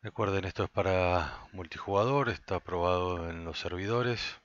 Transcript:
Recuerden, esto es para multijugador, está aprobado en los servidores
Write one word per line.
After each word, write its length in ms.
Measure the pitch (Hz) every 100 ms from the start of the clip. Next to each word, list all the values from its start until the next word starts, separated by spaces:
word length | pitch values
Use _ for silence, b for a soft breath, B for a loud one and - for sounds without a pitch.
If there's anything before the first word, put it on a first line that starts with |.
Recuerden, 440 | 110 - 104 98 92
esto 180 | -
es 60 | 95
para 760 | - 95 92 90 90 73 - -
multijugador, 760 | 92 85 - - 98 113 139 123
está 280 | 92 - 90
aprobado 720 | - 90 87 90 90 90 82
en 140 | 82
los 160 | 85 80
servidores 800 | - 90 101 117 123 113 - -